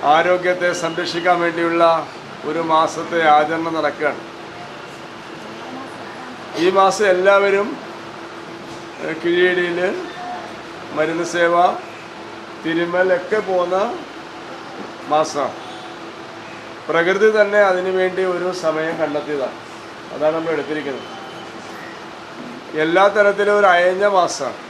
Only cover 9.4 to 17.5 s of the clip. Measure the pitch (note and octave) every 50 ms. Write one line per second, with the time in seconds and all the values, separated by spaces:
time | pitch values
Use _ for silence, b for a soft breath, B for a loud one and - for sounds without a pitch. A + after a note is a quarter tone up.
9.4 | F3+ F#3 F3+ F3+ F3+ F3 F3 E3+ F3+ F#3 A3 F4+ - - - - - - - -
10.4 | - - - - - - - - - - D3+ D3 D#3 D#3 E3 E3 F3 - - F3
11.4 | E3+ E3+ F3 F3 F3 F#3+ G#3 - - - - - - - - - - - - -
12.4 | - - - - - D#3+ E3 E3 E3+ E3+ F3+ F3+ F#3 F#3 F3+ F3 F3 - - A3
13.4 | G3 F#3+ F#3+ F3+ F3 F3 F#3 F#3 G3+ A#3+ F#4+ F4 - - - - - - - -
14.4 | - - - - - - - - - - - - - - D3 D3+ D#3 - - C#3+
15.4 | C#3 B2+ - - - - - - - - - - - - - - - - - -
16.4 | - - - - - - - - - - D#3 E3 E3+ F3 F#3+ G3 G#3 A3 G#3+ G#3+
17.4 | G#3 G3+